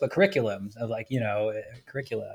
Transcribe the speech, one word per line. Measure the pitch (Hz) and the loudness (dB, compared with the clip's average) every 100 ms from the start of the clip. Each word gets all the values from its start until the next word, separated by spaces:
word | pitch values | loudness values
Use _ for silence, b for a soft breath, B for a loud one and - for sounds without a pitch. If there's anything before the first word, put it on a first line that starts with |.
but | 139 | 0
curriculums | 170 196 143 110 98 101 110 | 4 4 6 2 0 -6 -6
of, | 113 | -4
like, | 113 113 | -4 -2
you | 131 | 0
know, | 107 104 107 | 0 2 0
uh, | 107 110 120 - | -2 -8 -14 -10
curricula, | 139 131 110 101 | -10 -4 -6 -6